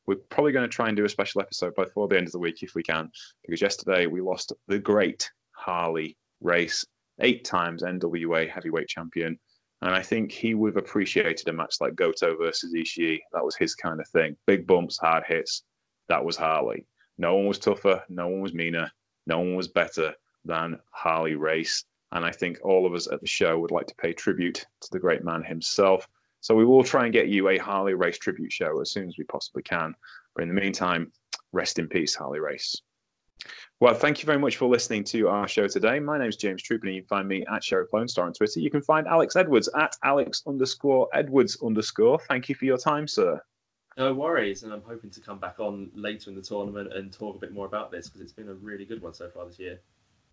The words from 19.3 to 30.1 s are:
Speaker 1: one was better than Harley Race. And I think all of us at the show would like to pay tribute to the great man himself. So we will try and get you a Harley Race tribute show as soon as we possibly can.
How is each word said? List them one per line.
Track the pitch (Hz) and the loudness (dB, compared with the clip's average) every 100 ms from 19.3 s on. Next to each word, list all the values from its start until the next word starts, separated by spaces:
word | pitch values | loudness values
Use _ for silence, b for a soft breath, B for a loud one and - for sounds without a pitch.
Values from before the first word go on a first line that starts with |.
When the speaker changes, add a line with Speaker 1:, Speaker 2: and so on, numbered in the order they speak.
| 82 | -2
Speaker 1:
one | 90 92 | 0 -2
was | 85 | 0
better | 87 82 82 78 - _ _ 82 | 0 0 0 -2 -4 _ _ -6
than | 80 82 80 _ | -4 -4 -8 _
Harley | - 82 82 80 76 | -4 0 0 0 0
Race. | 78 80 80 - - _ _ | 0 0 -2 -6 -8 _ _
And | 85 85 | -4 -4
I | |
think | - 90 82 | -2 -6 -4
all | 98 92 92 | 2 4 4
of | 87 | 0
us | 82 | -4
at | - | -6
the | 82 | -4
show | - 87 82 | 0 2 2
would | 82 | 0
like | 85 - | -2 -4
to | - | -6
pay | 85 | -6
tribute | 82 104 90 87 - - _ | -2 -2 0 -2 -4 -12 _
to | - | -10
the | 90 | -2
great | 90 78 | 0 0
man | 85 82 | -2 -6
himself. | 80 82 - - 98 92 - _ _ _ | -6 -6 -2 4 6 6 0 _ _ _
So | - 110 | 4 6
we | 120 | 10
will | 131 | 8
try | 127 139 | 8 4
and | 120 | 4
get | 113 90 | 4 4
you | 101 95 | 4 4
a | 95 | 2
Harley | 101 98 98 | 0 0 0
Race | 90 87 - | 2 0 0
tribute | 101 85 80 | -4 -4 -6
show | - 80 76 | -4 -2 -2
as | 69 | -2
soon | 101 90 | -6 -6
as | 78 | -10
we | 76 | -8
possibly | 69 - - | -8 -8 -10
can. | - 85 80 - B | -4 -4 -4 -8 B